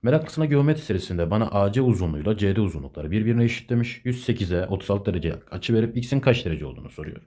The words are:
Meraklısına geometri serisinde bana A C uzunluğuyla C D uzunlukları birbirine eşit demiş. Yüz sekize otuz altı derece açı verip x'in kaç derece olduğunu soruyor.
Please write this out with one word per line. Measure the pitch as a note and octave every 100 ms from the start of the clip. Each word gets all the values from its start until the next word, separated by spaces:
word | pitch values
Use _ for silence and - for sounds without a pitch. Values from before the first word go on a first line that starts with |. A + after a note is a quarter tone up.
| A#2
Meraklısına | D3+ D#3 -
geometri | D#3 C#3+ C#3+ D#3
serisinde | - F#2+ - F2 E2+
bana | G#2 A2
A | G2+ G2+
C | A2
uzunluğuyla | C3 G#2 F2+ D2 D2+ G#2+
C | G2+ G2
D |
uzunlukları | G2+ D#2+ C2+ - D2+
birbirine | G2+ A2 A#2
eşit | A#2 - -
demiş. | A#2+ A#2 -
Yüz | B2 B2
sekize | - A#2 F#2 F2 F#2
otuz | F#2+ -
altı | G2+ G2+
derece | F2+ E2 - -
açı | F#2 -
verip | A2+ A#2 B2
x'in | B2 C#3
kaç | C3+ C#3
derece | - D#2 -
olduğunu | - -
soruyor. | - - -